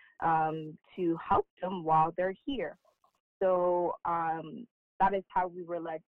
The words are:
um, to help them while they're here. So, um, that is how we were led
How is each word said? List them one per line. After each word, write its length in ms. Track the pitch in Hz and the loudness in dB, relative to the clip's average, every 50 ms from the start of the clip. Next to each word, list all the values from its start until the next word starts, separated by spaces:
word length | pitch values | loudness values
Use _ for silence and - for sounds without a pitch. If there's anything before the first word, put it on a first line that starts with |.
| - - _ - | -20 -20 _ -2
um, 580 | - 165 165 160 160 156 156 160 156 156 160 - _ _ - | 0 2 2 2 2 0 -2 -4 -8 -10 -14 -16 _ _ -6
to 180 | - 180 165 165 | -2 0 0 0
help 300 | 165 - - 196 427 - _ _ - | 0 0 0 2 2 2 _ _ -8
them 220 | 180 185 190 180 160 | -6 -4 -4 -2 0
while 280 | 160 160 160 160 165 170 | 4 4 4 4 4 2
they're 180 | - 180 190 190 - - | -2 -2 -2 -4 -6 -8
here. 320 | 294 277 226 165 147 - _ _ _ _ _ _ _ _ _ _ _ _ - | -6 -4 -4 -4 -6 -8 _ _ _ _ _ _ _ _ _ _ _ _ 0
So, 540 | 196 185 185 180 175 180 175 180 175 165 - - - | 2 2 4 4 4 2 2 2 2 0 -2 -4 -4
um, 640 | 175 170 170 165 160 160 165 156 156 - - - - _ _ _ _ _ - | -2 -2 0 0 -2 -2 -4 -6 -10 -12 -14 -14 -16 _ _ _ _ _ 0
that 140 | 185 190 202 | 2 2 2
is 100 | 190 180 _ | 0 -4 _
how 180 | - 185 185 | -2 -2 -2
we 160 | 180 175 180 170 | -2 -4 -8 -8
were 160 | 165 175 170 | -6 -6 -6
led 220 | 165 165 160 160 _ _ | -6 -6 -8 -10 _ _